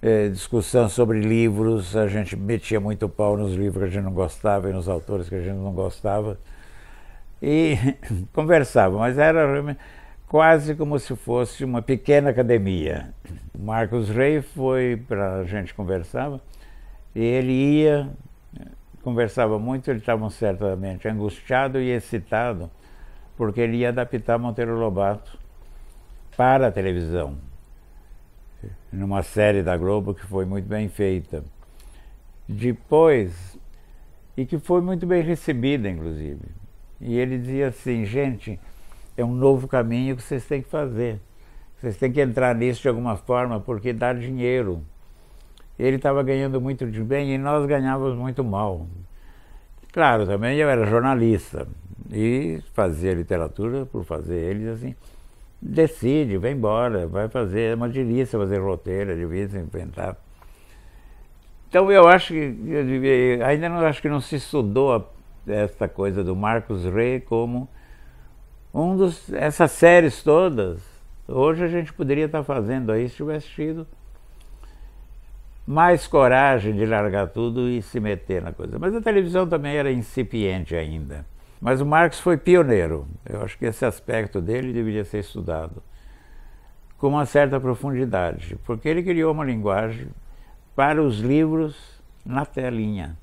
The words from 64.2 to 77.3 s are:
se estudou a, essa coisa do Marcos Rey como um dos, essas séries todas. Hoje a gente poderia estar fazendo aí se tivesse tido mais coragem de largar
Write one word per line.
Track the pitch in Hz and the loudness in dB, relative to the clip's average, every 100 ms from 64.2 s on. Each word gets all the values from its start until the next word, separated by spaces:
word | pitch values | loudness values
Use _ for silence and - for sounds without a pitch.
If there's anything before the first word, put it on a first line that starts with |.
se | - 151 | -2 -6
estudou | - 151 107 107 139 117 | -4 -2 0 2 4 2
a, | - - - - - | 0 -16 -20 -18 -6
essa | 104 104 - 98 | -2 -2 -2 -6
coisa | - 98 98 | -2 -2 0
do | 90 95 | -2 -2
Marcos | 104 113 - 101 90 | 0 -2 -2 -4 -2
Rey | 95 120 127 | 0 0 0
como | - 113 120 123 127 - - - - - - - - - - | -2 -2 0 -4 -8 -14 -20 -20 -20 -20 -20 -20 -20 -20 -10
um | 139 165 185 | -4 0 2
dos, | 190 165 - | 2 0 -8
essas | - 151 151 165 | -2 -2 4 2
séries | - 165 175 160 113 | 8 10 10 8 2
todas. | - 151 185 135 95 85 - - - - - | 4 6 4 2 -2 -4 -10 -20 -20 -20 -8
Hoje | 123 143 160 175 | 2 2 2 0
a | |
gente | 175 160 | -2 -4
poderia | - 139 143 156 | -6 -2 0 0
estar | 156 | -2
fazendo | 139 135 104 131 120 | -4 -4 -2 -2 0
aí | 110 120 | 0 -2
se | - | -6
tivesse | 151 151 147 | -6 -6 -8
tido | - 156 160 160 - - - - - - - - - - - - - - - - - - | -6 -6 -6 -10 -16 -20 -20 -20 -20 -20 -18 -18 -18 -20 -18 -20 -20 -18 -18 -18 -16 -6
mais | 143 175 175 - | 4 6 6 4
coragem | 160 131 127 139 131 104 107 | 6 6 8 6 4 2 0
de | 110 | 2
largar | 110 104 95 95 | 2 2 0 -2